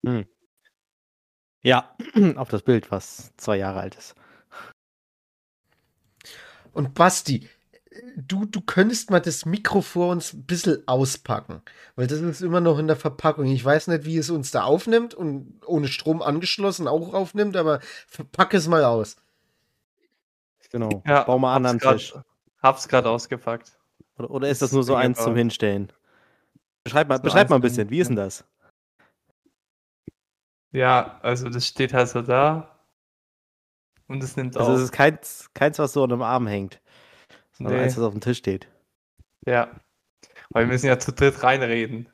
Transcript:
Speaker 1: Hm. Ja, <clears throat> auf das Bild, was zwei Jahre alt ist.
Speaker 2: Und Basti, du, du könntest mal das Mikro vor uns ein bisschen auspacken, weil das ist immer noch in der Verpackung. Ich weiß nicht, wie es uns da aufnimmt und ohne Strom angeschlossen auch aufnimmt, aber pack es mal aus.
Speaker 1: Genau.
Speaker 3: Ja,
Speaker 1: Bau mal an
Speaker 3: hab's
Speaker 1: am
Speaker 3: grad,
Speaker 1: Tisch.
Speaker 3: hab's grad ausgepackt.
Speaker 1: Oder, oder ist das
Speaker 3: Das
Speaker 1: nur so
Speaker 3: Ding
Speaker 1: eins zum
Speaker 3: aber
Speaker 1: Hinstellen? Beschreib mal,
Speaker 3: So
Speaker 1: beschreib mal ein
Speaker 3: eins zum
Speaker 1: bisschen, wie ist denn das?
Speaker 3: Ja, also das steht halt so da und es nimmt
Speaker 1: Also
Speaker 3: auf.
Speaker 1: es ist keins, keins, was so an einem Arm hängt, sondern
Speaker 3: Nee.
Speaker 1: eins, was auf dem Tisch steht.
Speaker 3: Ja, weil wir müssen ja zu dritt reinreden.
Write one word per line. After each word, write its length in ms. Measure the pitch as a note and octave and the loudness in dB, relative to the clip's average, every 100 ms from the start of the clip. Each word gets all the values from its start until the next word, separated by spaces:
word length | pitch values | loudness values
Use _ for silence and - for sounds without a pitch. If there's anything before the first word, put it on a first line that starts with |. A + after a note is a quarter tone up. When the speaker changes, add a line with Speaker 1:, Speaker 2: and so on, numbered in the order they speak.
Speaker 1:
Hm. 220 | B2 A#2+ G2 _ _ _ _ _ _ _ _ _ _ _ _ _ | -2 -4 -6 _ _ _ _ _ _ _ _ _ _ _ _ _
Ja, 320 | B2 B2+ - - - | 2 2 0 -18 -2
<clears throat> 220 | A#3 F#3+ C3 | 4 4 2
auf 120 | C3 | -6
das 140 | G#2 | -2
Bild, 280 | - A#2 - | 2 0 0
was 420 | G2 - - - _ | -8 -8 -20 -20 _
zwei 200 | - G#2 | -4 -2
Jahre 240 | G3 - | -2 -6
alt 140 | G3 - | -10 -14
ist. 180 | - _ _ _ _ - - _ _ _ _ _ _ _ _ _ _ _ _ _ _ _ - - - - _ | -20 _ _ _ _ -20 -20 _ _ _ _ _ _ _ _ _ _ _ _ _ _ _ -20 -20 -20 -20 _
Speaker 2:
Und 220 | - C3+ | -6 -6
Basti, 540 | - F3+ - - C3+ - _ _ _ _ - B3 F3+ | 4 4 4 -4 -4 -6 _ _ _ _ -20 -18 -16
du, 300 | C3 G3 G#3+ | -8 -6 -4
du 140 | G3+ | -6
könntest 480 | - - G#3 A#3 - | -2 2 2 0 0
mal 100 | F3+ | 0
das 240 | E3+ C#3 | 0 -6
Mikro 380 | D#3+ G3+ - G3+ | -6 -4 0 -2
vor 280 | F#3+ F3 F3 | -2 -2 0
uns 220 | F3 - | -2 -6
ein 120 | C#3+ | -14
bisschen 420 | C3 F3 F#3 D3 - | -6 -2 0 -2 0
auspacken, 720 | B2+ C3 - - A2 - D#2+ - - - - | 0 0 -4 -6 -6 -6 -18 -18 -20 -16 -4
weil 100 | B2 | -4
das 140 | D3+ | -2
ist 200 | E3+ D#3 | -4 -4
immer 200 | F3+ F3 | 0 2
noch 180 | E3+ D3 | 2 2
in 80 | D#3 | 2
der 100 | D3+ | 0
Verpackung. 480 | D#3 C3+ D#3+ D3+ C3+ | -2 0 0 0 0
Ich 180 | C3 | 0
weiß 240 | B2+ D#3 - | 2 2 2
nicht, 160 | E3 | -2
wie 120 | D3+ D#3+ | -2 -4
es 140 | D3 | -2
uns 200 | E3 C3 | -4 -2
da 140 | B2+ | -2
aufnimmt 500 | G#2 E3 A3+ A3+ A#3 | 2 2 4 0 0
und 460 | - E3 C#3 - - - | -8 -6 -6 -12 -18 -4
ohne 220 | E3 C#3 | -2 -2
Strom 340 | - D#3 D#3+ | -4 -2 0
angeschlossen 680 | D3 D3+ F3+ - G3 F#3+ C#3+ | 0 -2 -4 -2 -2 -2 -2
auch 240 | D#3 E3+ | -2 -2
aufnimmt, 440 | F#3+ F#3 G#3 G#3 F#3+ | -4 -4 -2 -2 0
aber 240 | D#3+ C#3+ - - - - A#2 | 0 0 -4 -20 -20 -18 -10
pack 220 | - F#3 | 0 2
es 140 | G3 D#3 | 2 4
mal 160 | E3 | 4
aus. 320 | C3 A#2 G#2 - _ _ _ _ _ _ _ _ _ _ _ _ _ _ _ | 4 2 -2 -10 _ _ _ _ _ _ _ _ _ _ _ _ _ _ _
Speaker 1:
Genau. 320 | A#2+ A2 G2+ D3 | -6 -4 -4 2
Speaker 3:
Ja, 180 | C#3+ | 2
Speaker 1:
Bau 140 | B2 B2+ | 4 2
mal 160 | C3 | 2
an 100 | C3 B2 | 2 2
Speaker 3:
hab's 60 | |
Speaker 1:
am 40 | A#2+ | 2
Speaker 3:
grad, 200 | C3 A2+ | 2 2
Speaker 1:
Tisch. 160 | - C#3 - _ _ _ | -2 -18 -20 _ _ _
Speaker 3:
hab's 260 | C3 C3+ - | 2 2 2
grad 160 | B2+ | 2
ausgepackt. 760 | A#2 A#2 - B2 - A#2 _ _ _ _ _ - | 2 -2 -4 -8 -6 -8 _ _ _ _ _ -16
Speaker 1:
Oder, 120 | A#2 | -10
oder 180 | C3+ C#3 | -6 -4
ist 140 | C3 | -2
das 80 | C3 | 0
Speaker 3:
Das 40 | |
Speaker 1:
nur 80 | C3+ | 0
so 100 | B2 | 2
Speaker 3:
Ding 80 | C3 | 2
Speaker 1:
eins 160 | B2+ A#2+ | 2 0
zum 100 | A2+ | 0
Speaker 3:
aber 80 | A#2 | 0
Speaker 1:
Hinstellen? 540 | A#2 - G#2+ G2+ G2 _ _ _ _ _ _ _ _ _ | 0 0 -2 -2 -6 _ _ _ _ _ _ _ _ _
Beschreib 240 | - C3+ D3+ | -2 0 2
mal, 100 | C3 | 0
Speaker 3:
So 60 | |
Speaker 1:
beschreib 260 | C#3+ D#3+ G#3 | 2 4 6
mal 60 | C3+ | 4
ein 60 | |
Speaker 3:
eins 120 | B2 | 4
zum 100 | A#2+ | 0
Speaker 1:
bisschen, 60 | G#2 | -2
wie 100 | D3 | -2
ist 80 | E3 | 0
denn 80 | A2 | 0
das? 280 | G2 - _ _ _ _ _ _ _ _ _ _ _ _ _ _ _ _ - _ _ _ _ _ _ | -4 -10 _ _ _ _ _ _ _ _ _ _ _ _ _ _ _ _ -20 _ _ _ _ _ _
Speaker 3:
Ja, 480 | C3 B2+ B2 A#2 - | 0 4 4 0 -6
also 280 | A#2+ B2 B2 | -4 -4 -4
das 160 | A#2+ - | -6 -6
steht 260 | - C3 | -4 0
halt 160 | B2+ B2 | 2 0
so 140 | A#2+ | -2
da 560 | A#2 B2 D3 D#3+ D#3+ _ _ _ _ _ _ _ _ _ _ _ _ _ _ | 0 2 2 0 -8 _ _ _ _ _ _ _ _ _ _ _ _ _ _
und 140 | C3+ | -10
es 120 | C3 - | -8 -8
nimmt 200 | B2+ B2+ | -6 -2
Speaker 1:
Also 160 | A#2+ | 2
Speaker 3:
auf. 60 | B2+ | 2
Speaker 1:
es 60 | |
ist 80 | B2+ | 0
keins, 580 | - C#3+ D#3 - - - | 4 4 4 -14 -18 -20
keins, 260 | - D3 D3+ | 0 0 2
was 140 | D3 | -2
so 100 | C#3+ | 2
an 100 | B2+ | 0
einem 100 | B2 | 0
Arm 240 | A#2 B2+ A2+ | 0 -2 -2
hängt, 340 | G#2 G2 - _ _ _ _ _ - _ | -4 -8 -14 _ _ _ _ _ -20 _
sondern 240 | _ B2+ B2+ | _ -4 0
Speaker 3:
Nee. 60 | |
Speaker 1:
eins, 160 | B2+ B2+ | 0 0
was 60 | |
auf 80 | A2+ | -4
dem 80 | G#2 | -2
Tisch 160 | B2 A#2+ | -4 -2
steht. 280 | - F#2 - _ _ _ _ _ _ _ - | -4 -6 -10 _ _ _ _ _ _ _ -2
Speaker 3:
Ja, 240 | B2 A#2 - _ _ _ _ - - - | 0 -2 -8 _ _ _ _ -20 -20 -4
weil 160 | A#2 A#2 | 0 2
wir 60 | |
müssen 140 | B2+ C3+ | 2 2
ja 120 | B2+ | 2
zu 140 | - | 0
dritt 300 | - C#3 C3+ | 2 2 4
reinreden. 640 | B2+ C3+ B2 A#2 A2+ A#2 A#2 | 2 2 0 -2 -4 -8 -14